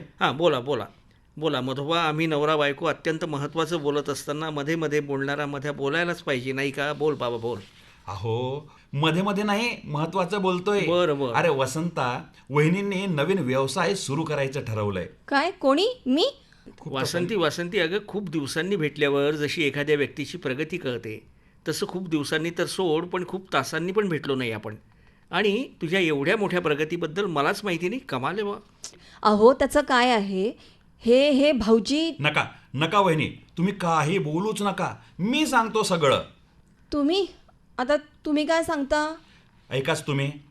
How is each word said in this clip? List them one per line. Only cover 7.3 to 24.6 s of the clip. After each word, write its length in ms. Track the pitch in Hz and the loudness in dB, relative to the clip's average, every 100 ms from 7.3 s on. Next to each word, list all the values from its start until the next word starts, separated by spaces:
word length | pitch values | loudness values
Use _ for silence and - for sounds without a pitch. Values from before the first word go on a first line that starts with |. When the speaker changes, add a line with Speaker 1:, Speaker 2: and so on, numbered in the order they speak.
| 120 | -4
Speaker 1:
बोल. 220 | 117 104 - - - - - | -4 -6 -10 -20 -20 -20 -12
Speaker 2:
अहो, 640 | 92 113 117 127 139 151 - - | -6 -4 -2 -2 -6 -12 -20 -10
मध्ये 280 | 139 160 165 | -2 2 2
मध्ये 220 | 202 196 | 0 0
नाही, 340 | 208 202 240 220 | 0 0 -2 -6
महत्त्वाचं 580 | - 147 165 190 175 208 | -6 -4 -2 0 -2 0
बोलतोय. 400 | 185 180 185 202 | 0 0 0 0
Speaker 1:
बरं, 380 | 160 175 175 143 | 2 2 2 2
बरं. 140 | 131 | 0
Speaker 2:
अरे 160 | 117 165 | 2 2
वसंता, 760 | 139 131 156 170 160 123 131 - - - | 2 0 0 -2 -2 -2 -2 -8 -18 -2
वहिनींनी 560 | 139 156 190 202 185 196 | 4 4 4 0 -2 -2
नवीन 340 | 151 151 196 | 0 2 2
व्यवसाय 560 | 127 131 131 190 170 196 | 2 0 0 0 0 0
सुरू 280 | - 143 | -2 -2
करायचं 380 | 147 147 135 139 | -2 -2 -2 -4
ठरवलंय. 460 | 110 107 104 95 85 - - | -4 -2 -2 -2 -6 -10 -4
Speaker 3:
काय? 240 | 277 330 | 0 0
कोणी? 500 | - 269 285 427 494 262 | 0 2 2 2 -2 0
मी? 200 | 277 508 - _ _ - - | 2 2 -2 _ _ -20 -16
Speaker 2:
खूप 140 | 147 | -8
Speaker 1:
वासंती, 400 | 135 120 170 175 | -4 -2 -2 -2
Speaker 2:
तसं 60 | 214 | 0
Speaker 1:
वासंती, 400 | 160 175 175 196 | 0 0 -4 0
अगं 180 | 160 - 208 | 0 -2 -6
खूप 220 | 190 185 | -8 -6
दिवसांनी 460 | 156 135 165 175 202 | -4 -4 -4 -2 0
भेटल्यावर 560 | 151 143 143 139 143 | -2 0 0 2 2
जशी 320 | 151 147 - | 0 -2 0
एखाद्या 320 | 147 135 147 147 | -2 0 0 0
व्यक्तीची 420 | 131 - 143 175 | 0 -4 -8 -6
प्रगती 400 | 143 131 151 170 | -6 -4 -4 -6
कळते, 500 | 135 120 113 107 - - _ - - | -6 -6 -8 -12 -16 -20 _ -12 -6
तसं 180 | 151 202 | -4 -4
खूप 220 | 180 185 | -6 -2
दिवसांनी 420 | 156 139 156 165 | -2 0 -2 -2
तर 160 | 165 170 | -2 -4
सोड, 400 | - 185 156 175 | 0 0 0 0
पण 220 | 185 175 | -6 -6
खूप 260 | 190 190 | -8 -4
तासांनी 380 | 151 - 160 175 | -2 -2 -2 -2
पण 180 | 196 202 | 0 0
भेटलो 260 | 151 139 131 | 0 -2 -2
नाही 160 | 120 | -2
आपण. 240 | 107 | -4